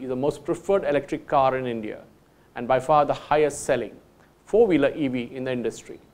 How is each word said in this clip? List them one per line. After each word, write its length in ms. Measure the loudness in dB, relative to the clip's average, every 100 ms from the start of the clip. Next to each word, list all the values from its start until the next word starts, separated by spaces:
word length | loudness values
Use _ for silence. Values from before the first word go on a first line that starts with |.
is 80 | -6
the 60 | -4
most 280 | -4 -4
preferred 420 | -6 -4 0 0 2
electric 420 | -2 -2 -8 0
car 280 | 2 2 0
in 100 | -4
India 320 | -6 -8 -12 -16 _ _ _ _ -8
and 120 | 0
by 120 | 0
far 260 | 4 4 4
the 160 | -2 0
highest 360 | 2 2 0 -2
selling 300 | -2 -2 -12 _ _ _ _ 0
four-wheeler 480 | 4 6 4 2 0
E 120 | -2
V 220 | -2 -6
in 120 | -6
the 80 | -4
industry 480 | -2 -4 -6 -14 -20 _